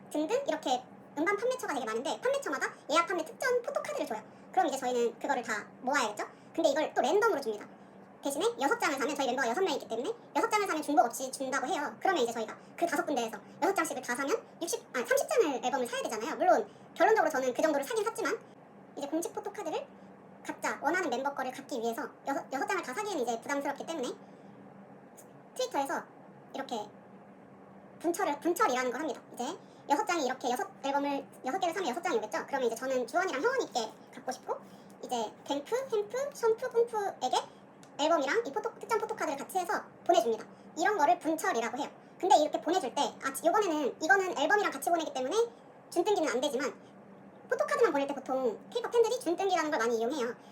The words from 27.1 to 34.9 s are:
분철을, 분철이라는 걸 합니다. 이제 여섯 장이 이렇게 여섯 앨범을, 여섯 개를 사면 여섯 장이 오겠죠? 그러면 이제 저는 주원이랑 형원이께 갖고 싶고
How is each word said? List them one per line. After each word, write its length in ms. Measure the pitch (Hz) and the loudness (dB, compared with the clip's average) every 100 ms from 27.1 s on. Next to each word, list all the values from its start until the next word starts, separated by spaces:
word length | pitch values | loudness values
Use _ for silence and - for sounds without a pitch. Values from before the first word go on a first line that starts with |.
| - - - - - - - - - | -20 -20 -20 -20 -20 -20 -20 -20 -4
분철을, 380 | 330 349 349 285 | -2 0 0 0
분철이라는 500 | 320 359 381 254 254 | 2 4 4 2 0
걸 100 | 240 | -2
합니다. 200 | 311 - - | -4 -6 -10
이제 240 | - 254 381 - - - | -8 -6 -6 -14 -8 0
여섯 160 | 294 - | 0 2
장이 180 | 349 247 | 0 0
이렇게 240 | 254 254 | 0 -2
여섯 180 | 247 - - | -2 -4 -6
앨범을, 420 | 277 277 285 277 - - 254 | -2 0 0 -2 -6 -8 -4
여섯 120 | 370 | 0
개를 160 | 359 | 0
사면 160 | 381 311 | 0 -2
여섯 120 | 285 | -2
장이 160 | 349 233 | 0 0
오겠죠? 260 | 427 320 - | 0 -6 -2
그러면 200 | 277 233 | 0 0
이제 80 | 226 | -2
저는 300 | 262 254 233 | -2 -2 0
주원이랑 360 | 339 381 302 | 0 0 0
형원이께 500 | 440 523 330 247 220 - - | 0 0 -2 -2 -4 -8 -18
갖고 180 | - - | -12 -8
싶고 240 | - - - - - - | -8 -6 -8 -10 -20 -20